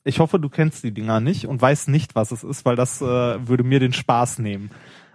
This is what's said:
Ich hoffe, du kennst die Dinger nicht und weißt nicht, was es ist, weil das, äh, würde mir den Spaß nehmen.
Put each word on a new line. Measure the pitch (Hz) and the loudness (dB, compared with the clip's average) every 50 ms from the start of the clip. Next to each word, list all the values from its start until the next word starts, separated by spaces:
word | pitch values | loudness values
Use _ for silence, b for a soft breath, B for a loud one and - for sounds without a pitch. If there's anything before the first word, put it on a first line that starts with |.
| _ | _
Ich | 139 - - | -2 0 2
hoffe, | 165 156 - 190 | 2 2 2 0
du | 151 143 | 0 -2
kennst | - - 160 156 - - - | 0 0 0 0 0 -4 -8
die | 123 104 | -8 -6
Dinger | 110 107 110 113 110 | -6 -4 -2 0 0
nicht | 113 139 196 - - - | 0 0 -2 -2 -4 -6
und | 139 120 | 0 2
weißt | 127 127 147 147 - - | 4 4 4 2 2 0
nicht, | 135 160 - - - | 0 0 0 0 -2
was | 113 110 - | -2 -2 -2
es | 123 113 - | -4 -8 -10
ist, | - 139 - - | -10 -10 -2 0
weil | 127 123 120 | 0 2 2
das, | 127 127 - - | 0 -2 -2 -4
äh, | 143 | -4
würde | 127 123 123 123 120 113 101 123 113 123 127 123 | -2 0 0 0 0 -2 -4 -2 0 0 0 2
mir | 127 135 139 | 2 2 4
den | 131 127 123 | 4 2 0
Spaß | - - - 127 120 123 120 - - | 0 0 2 2 2 2 0 -2 -6
nehmen. | 113 104 101 98 101 101 B B B B B B B B B | -6 -6 -6 -6 -10 -12 B B B B B B B B B